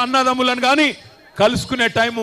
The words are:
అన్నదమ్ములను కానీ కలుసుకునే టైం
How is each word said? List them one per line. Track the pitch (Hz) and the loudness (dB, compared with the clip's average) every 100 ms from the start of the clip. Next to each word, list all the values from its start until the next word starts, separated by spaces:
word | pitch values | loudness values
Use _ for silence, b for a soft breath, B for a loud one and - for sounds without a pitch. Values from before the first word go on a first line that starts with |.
అన్నదమ్ములను | 247 262 254 254 254 247 247 | 0 0 2 0 0 0 2
కానీ | 285 285 - - - - - | 2 0 -2 -14 -20 -12 0
కలుసుకునే | 214 247 - 254 226 226 | 0 0 -4 -2 -2 0
టైం | 233 233 | -2 -2